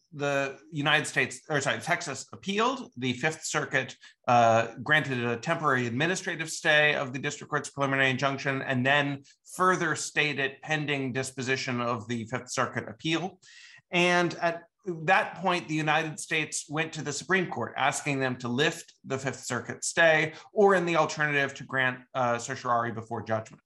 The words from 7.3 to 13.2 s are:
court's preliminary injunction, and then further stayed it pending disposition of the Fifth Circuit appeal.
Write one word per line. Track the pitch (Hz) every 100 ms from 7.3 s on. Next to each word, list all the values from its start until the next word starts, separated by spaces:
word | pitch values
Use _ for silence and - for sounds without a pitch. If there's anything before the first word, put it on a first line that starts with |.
| 143 -
court's | 147 139
preliminary | - 139 135 135
injunction, | 131 139 135 143 135
and | - 127 131
then | 147 143 135 - _ -
further | - 185 175 165
stayed | 147 - 160 151 139
it | 135 -
pending | - 156 147 143 135
disposition | 127 131 - 123 131 - 120
of | 120 120 104
the | 120 110
Fifth | 123 -
Circuit | - 117 120 -
appeal. | 101 160 160